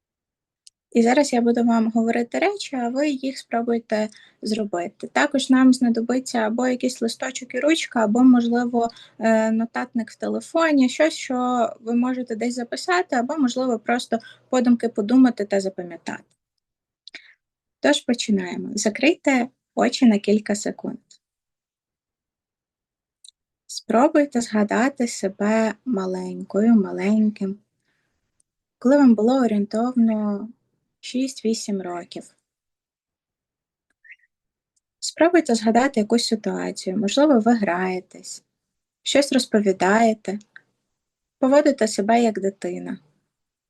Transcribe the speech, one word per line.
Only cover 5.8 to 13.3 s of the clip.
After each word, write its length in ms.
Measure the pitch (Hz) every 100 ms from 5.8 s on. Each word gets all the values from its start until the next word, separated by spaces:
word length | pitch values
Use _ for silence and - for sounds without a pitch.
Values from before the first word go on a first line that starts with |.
| 240 233 233 254 262 240
або 300 | 214 233 254
якийсь 340 | 254 254 247
листочок 520 | 226 - 262 262 247
і 60 | 247
ручка, 440 | 294 320 - 240
або, 200 | 220 226
можливо, 640 | 254 247 233 240 240 240 233 - - -
е, 320 | 220 220 220
нотатник 600 | 220 226 247 254 233 220
в 40 | -
телефоні, 720 | 214 214 - 330 330 294 254
щось, 260 | - 311
що 540 | 320 - 254 247 247 226 -
ви 140 | 220
можете 420 | 240 247 254 247 220
десь 180 | 240
записати, 600 | 247 240 - - 359 370 262
або, 200 | 240